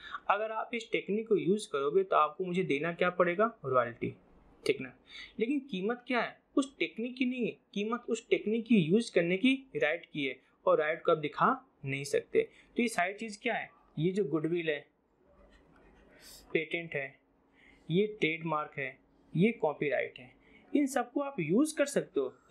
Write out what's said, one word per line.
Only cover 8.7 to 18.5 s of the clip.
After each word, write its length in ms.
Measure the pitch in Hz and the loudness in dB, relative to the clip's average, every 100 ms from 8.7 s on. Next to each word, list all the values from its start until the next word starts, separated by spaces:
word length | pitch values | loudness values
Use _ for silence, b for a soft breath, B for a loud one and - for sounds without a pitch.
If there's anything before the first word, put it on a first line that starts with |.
| 226 | 4
यूज़ 340 | 151 214 233 | 6 2 2
करने 220 | 185 170 185 | 2 2 2
की 180 | 254 269 - 147 | 2 0 -2 -2
right 280 | 151 170 - | 0 0 -6
की 180 | 156 | -4
है, 160 | 135 123 b b 185 | -4 -6 b b 2
और 120 | 165 | 4
riot 240 | 151 165 | 2 0
को 100 | - | 2
आप 60 | 160 | 2
दिखा 280 | 147 - 180 269 - _ | 0 2 2 2 -6 _
नहीं 200 | 135 139 | -6 -4
सकते। 380 | 139 - - 127 - B B - | 0 -2 2 2 2 B B -2
तो 60 | |
ये 60 | 233 | -2
सारी 260 | - 175 | 0 -4
चीज़ 240 | 202 208 202 | -4 -10 -6
क्या 120 | 240 | -4
है? 160 | 185 - _ _ - | -4 -6 _ _ -2
ये 160 | 165 | 0
जो 120 | 190 165 | 0 0
goodwill 420 | 156 160 175 160 | 0 -2 -2 -2
है, 100 | 143 - _ _ _ _ _ - _ _ _ - - - - B B - | -4 -6 _ _ _ _ _ -20 _ _ _ -20 -20 -20 -20 B B -4
patent 420 | 165 156 170 165 | -4 -2 -6 -6
है, 200 | 147 135 - _ _ _ b b b - | -8 -8 -12 _ _ _ b b b -2
ये 180 | 170 208 214 | 2 2 0
trademark 580 | 156 160 160 | -2 -2 -4